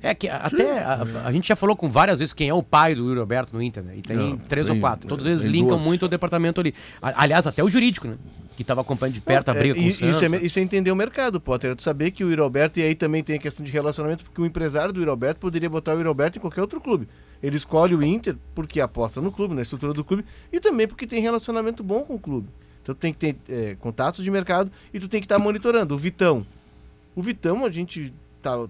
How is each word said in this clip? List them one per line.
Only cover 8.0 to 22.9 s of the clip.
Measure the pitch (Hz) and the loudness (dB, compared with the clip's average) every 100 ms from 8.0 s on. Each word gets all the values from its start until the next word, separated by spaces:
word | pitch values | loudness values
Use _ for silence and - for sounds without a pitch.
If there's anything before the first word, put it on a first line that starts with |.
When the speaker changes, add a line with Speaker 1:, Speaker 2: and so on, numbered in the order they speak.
| 120 | -8
Speaker 1:
né? | 113 - - - - | -10 -14 -18 -18 -10
Que | |
tava | 123 127 | -2 -2
acompanhando | 131 131 131 117 | 0 -2 -2 -4
de | |
perto | 113 131 135 | 2 2 4
a | |
Speaker 3:
Não, | 143 | 2
Speaker 1:
briga | 139 | 2
Speaker 3:
é, | 139 | 4
Speaker 1:
com | |
o | |
Speaker 3:
i-, | 175 | 2
isso | 196 170 | 2 2
é | |
Speaker 1:
Santos, | 160 165 | 4 4
Speaker 3:
me-, | 175 | 2
Speaker 1:
né? | 170 | 0
Speaker 3:
isso | - | 0
é | |
entender | 185 196 185 | 0 2 2
o | 190 | 0
mercado, | 226 - 254 180 | 0 0 -2 -2
Potter. | - 127 131 | -2 -2 -2
É | |
tu | 127 | -2
saber | - 143 160 | -4 0 -2
que | 196 | 0
o | 185 | 0
Yuri | 160 | 2
Alberto, | 143 135 156 170 | 2 4 2 2
e | |
aí | 160 | 0
também | 160 160 156 | 2 0 0
tem | 156 151 | -2 -4
a | |
questão | 147 - | -4 -8
de | 147 | -6
relacionamento, | 147 147 151 151 165 | -2 -2 -2 -4 -4
porque | - - | -8 -4
o | 165 | -2
empresário | 170 160 147 180 | 0 -2 0 -2
do | 185 | 0
Yuri | 160 | 0
Alberto | 127 131 156 | 0 0 -2
poderia | 185 165 165 | -4 -2 -2
botar | 160 156 | -2 -2
o | 160 | 0
Yuri | 165 | 0
Alberto | 139 151 190 | 2 0 -2
em | |
qualquer | 180 - | -8 -4
outro | 202 311 | -4 -6
clube. | - 185 110 - - - | -2 -2 -2 -14 -20 -8
Ele | 143 147 | -4 -4
escolhe | - 160 175 | 0 2 4
o | 170 | 4
Inter | 147 214 220 139 - | 2 0 -2 -8 -10
porque | - 151 151 | -10 -6 -2
aposta | 127 - 113 127 | -2 -2 -4 -4
no | 180 | -6
clube, | 190 196 | -4 -4
na | 143 | -4
estrutura | 120 131 143 | -6 -6 -4
do | 147 | -4
clube, | 147 190 - - - | -2 -4 -4 -18 -6
e | 349 | 0
também | 427 254 220 | 2 2 0
porque | - 233 | -2 -6
tem | 233 | -2
relacionamento | 226 233 226 226 220 226 | 0 -2 -2 -4 -4 -6
bom | 190 214 | -2 -2
com | 294 | -2
o | 233 | -8
clube. | 156 131 98 - - - | -4 -6 -6 -16 -20 -16
Então | - | -12